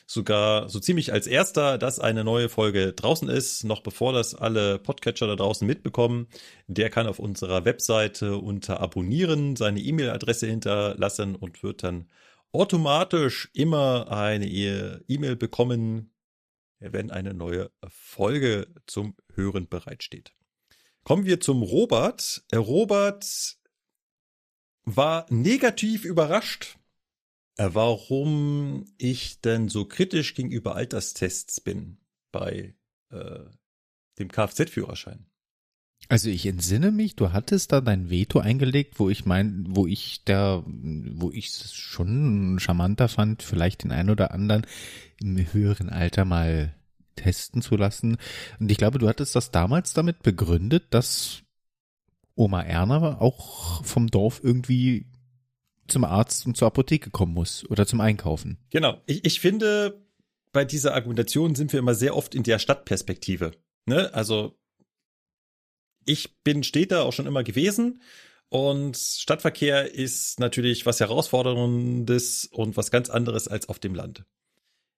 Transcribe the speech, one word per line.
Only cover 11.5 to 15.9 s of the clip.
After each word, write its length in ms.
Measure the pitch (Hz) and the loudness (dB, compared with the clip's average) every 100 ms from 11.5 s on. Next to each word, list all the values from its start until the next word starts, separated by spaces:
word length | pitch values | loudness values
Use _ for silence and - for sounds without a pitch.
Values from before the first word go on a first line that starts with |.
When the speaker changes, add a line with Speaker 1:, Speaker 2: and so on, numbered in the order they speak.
| - | -10
Speaker 1:
wird 200 | 101 - | -10 -6
dann 260 | 90 90 85 _ _ _ _ | -6 -6 -10 _ _ _ _
automatisch 1000 | 147 190 175 151 147 185 170 139 - - | 0 2 2 4 2 2 2 2 -2 -8
immer 580 | - 156 151 135 123 - | -2 2 2 2 0 -2
eine 360 | 104 104 107 101 | -2 -2 -2 -2
E-, 520 | 95 101 98 98 87 - | -2 -2 -2 -6 -10 -6
E-Mail 280 | 143 143 120 | -4 -4 -4
bekommen, 760 | 113 - 123 120 113 | -4 0 0 0 -2